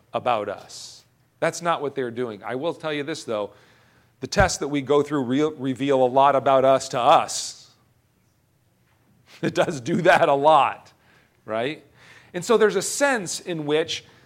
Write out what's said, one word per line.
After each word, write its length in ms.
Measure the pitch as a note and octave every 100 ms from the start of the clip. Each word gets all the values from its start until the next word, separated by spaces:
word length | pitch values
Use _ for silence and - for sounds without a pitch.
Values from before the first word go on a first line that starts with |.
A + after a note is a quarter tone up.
| _
about 380 | A#2 B2 A2+ G2+
us. 540 | F#2 - - - - _ _ _ -
That's 240 | D#3+ D#3+
not 180 | E3+ D3
what 140 | C#3
they're 160 | C#3 B2
doing. 320 | A2+ B2 G2+
I 140 | G#2+ B2+
will 180 | E3
tell 180 | - D#3
you 100 | D3+
this, 220 | C#3+ C#3+
though. 280 | - G#2+ G2+ - _ _ _ _ _ -
The 60 | C3
tests 320 | - F#3 -
that 100 | C#3+
we 140 | D3
go 200 | C3+ D3
through 200 | C#3+ D3
re-, 320 | A#2+ C3 D3+ D#3
reveal 460 | C3 B2 C#3 C3+
a 40 | B2+
lot 300 | C3+ C#3 C3+
about 300 | C#3 C3+ C3
us 240 | C3 -
to 100 | C3
us. 720 | B2+ D#3 G2+ - - - -
<laughs> 1700 | _ _ _ _ _ _ _ _ _ _ _ _ _ _ _ _ -
It 120 | D#3+
does 260 | F3 D3+ C#3+
do 220 | A#2 F3
that 260 | E3+ E3+ D#3+
a 60 |
lot, 580 | C#3 D3 D3+ A#2 G2+ - _ _ _ _ _ A2+
right? 360 | A2 C3 D#3 _ _ - - _
And 100 | F3+
so 140 | E3+ G#3+
there's 180 | G#3+ F#3
a 60 |
sense 580 | F3 - C#4+ A#3+ E3+ -
in 240 | - E3
which 400 | D3 D3+ E3 - - _